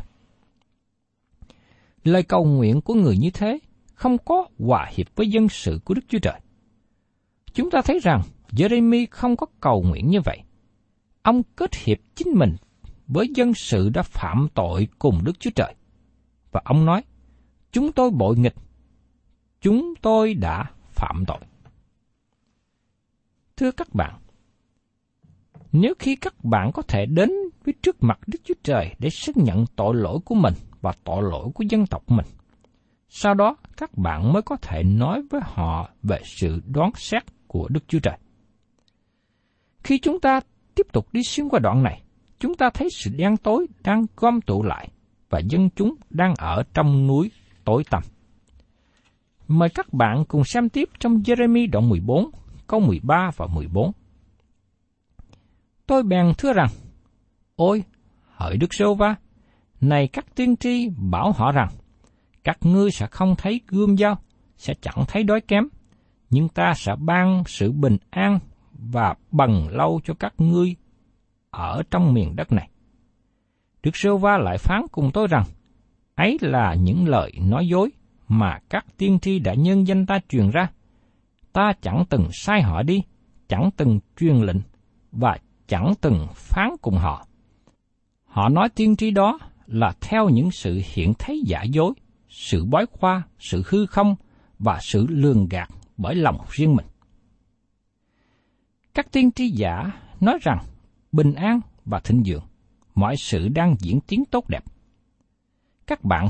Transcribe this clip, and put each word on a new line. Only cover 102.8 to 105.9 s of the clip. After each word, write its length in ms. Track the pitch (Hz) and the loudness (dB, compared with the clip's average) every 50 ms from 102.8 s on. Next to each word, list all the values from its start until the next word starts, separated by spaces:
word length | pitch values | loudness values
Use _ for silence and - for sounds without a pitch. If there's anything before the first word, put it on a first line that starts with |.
| _ _ _ | _ _ _
mọi 200 | 98 98 110 139 | -2 0 0 -2
sự 300 | 143 - - 117 82 87 | -6 -6 -4 -4 -2 -2
đang 280 | 110 143 165 170 180 143 101 | -2 -2 0 2 2 0 0
diễn 200 | 90 85 104 143 - | -2 -2 -2 -4 -2
tiến 160 | - 196 240 277 - | -2 -4 -4 -2 -2
tốt 180 | - 247 - - | -4 -6 -4 -6
đẹp. 140 | - - - - - _ _ _ _ _ _ _ _ _ _ _ _ _ _ _ _ _ _ _ _ _ _ | -8 -10 -10 -14 -20 _ _ _ _ _ _ _ _ _ _ _ _ _ _ _ _ _ _ _ _ _ _
Các 160 | - | -8